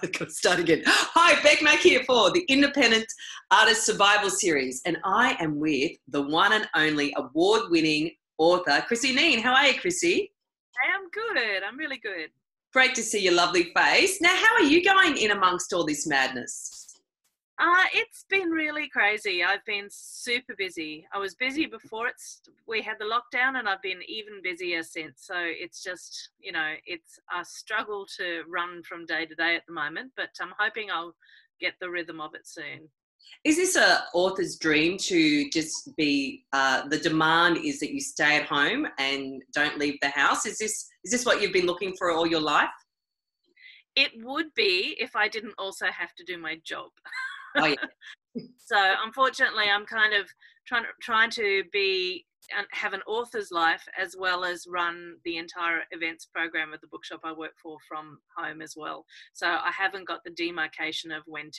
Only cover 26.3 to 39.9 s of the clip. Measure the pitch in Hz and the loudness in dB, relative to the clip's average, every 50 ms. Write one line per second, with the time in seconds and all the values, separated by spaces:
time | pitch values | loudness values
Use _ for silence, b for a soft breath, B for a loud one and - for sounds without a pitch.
26.3 | _ _ - 190 175 165 156 156 156 - - - 175 165 _ _ - - _ - | _ _ -16 -8 -6 -4 -4 -4 -6 -8 -10 -12 -12 -12 _ _ -20 -20 _ -10
27.3 | 180 175 170 - - - - - 220 220 233 208 208 196 196 - - - 190 175 | -8 -8 -8 -10 -14 -18 -10 -6 -6 -4 -4 -4 -8 -8 -8 -12 -10 -8 -6 -6
28.3 | 170 165 156 165 175 175 175 175 175 175 160 - 180 170 170 160 160 156 165 156 | -6 -6 -8 -6 -6 -6 -6 -6 -8 -14 -14 -14 -14 -14 -8 -6 -6 -6 -6 -8
29.3 | 156 165 165 170 170 156 - - 170 160 147 147 160 196 254 262 - 208 175 - | -6 -2 -2 0 0 -2 -4 -8 -8 -6 -6 -6 -6 -8 -12 -12 -10 -10 -10 -10
30.3 | _ - 175 175 190 - 185 190 - 233 214 196 180 165 170 170 - _ b b | _ -12 -12 -12 -4 -4 -4 -2 -2 -6 -8 -6 -6 -6 -6 -8 -14 _ b b
31.3 | b b b b _ - 180 175 - - 185 180 175 175 165 170 160 160 151 156 | b b b b _ -8 -8 -8 -6 -6 -10 -8 -6 -8 -8 -8 -10 -12 -12 -14
32.3 | - - _ - - 165 147 143 139 139 156 156 _ _ _ _ _ B B B | -14 -18 _ -18 -16 -14 -14 -14 -14 -16 -18 -20 _ _ _ _ _ B B B
33.3 | B B B 294 302 339 381 370 370 302 220 185 170 - - - - 175 180 190 | B B B 2 4 4 4 2 4 4 6 6 6 4 2 -2 0 0 2 2
34.3 | 190 202 175 160 - - 165 160 151 151 160 170 190 190 - - 185 165 156 151 | 0 -2 -4 -4 -4 -2 0 2 4 4 4 2 0 -2 -4 0 2 4 4 4
35.3 | 147 147 139 143 - 165 151 - - - - 139 - - 156 147 143 139 139 135 | 4 2 0 0 -2 -4 -2 -4 -8 -10 -12 -10 -4 -2 0 2 2 0 -2 -4
36.3 | - - _ - 139 135 135 135 131 123 135 143 156 151 156 165 156 160 160 156 | -8 -12 _ -4 0 0 2 2 2 0 -2 -2 -4 0 0 0 2 4 4 4
37.3 | 160 170 175 175 165 - - 147 135 - - - - 135 135 - - - 156 147 | 4 6 4 4 4 2 0 -4 -4 -4 -6 -6 -6 -6 -8 -8 -4 0 2 2
38.3 | 151 147 147 - 156 143 143 165 220 285 302 - - - 135 135 139 139 135 135 | 2 2 0 0 0 2 2 2 0 -2 -4 -6 -4 -4 -2 -2 -2 -4 -6 -8
39.3 | 135 127 - _ - 147 147 147 147 151 143 147 | -10 -12 -14 _ -2 -2 -2 0 0 -2 -2 -2